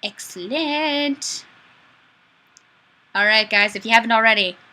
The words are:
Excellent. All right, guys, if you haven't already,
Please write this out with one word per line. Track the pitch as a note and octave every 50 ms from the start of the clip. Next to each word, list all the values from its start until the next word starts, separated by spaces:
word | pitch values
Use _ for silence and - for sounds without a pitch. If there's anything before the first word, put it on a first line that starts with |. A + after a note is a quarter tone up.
Excellent. | - - - - - - - F#3 F3 G3 B3+ D#4 E4 D4 D4 D4+ D#4 D4+ C#4+ C#4+ D4 D4 C#4 - - - - - - - _ _ _ _ _ _ _ _ _ _ _ _ _ _ _ _ _ _ _ _ _ - _ _ _ _ _ _ _ _ _ _ _
All | G3+ G3+
right, | G#3 G#3+ A3 G#3+ G#3+
guys, | A3 G3+ G3+ G#3 G3+
if | G3+ G3
you | A3
haven't | A3+ A#3 A3+ A#3
already, | A#3 A3 A3 A3+ A3 G#3 G3 F3+ F3+ - - _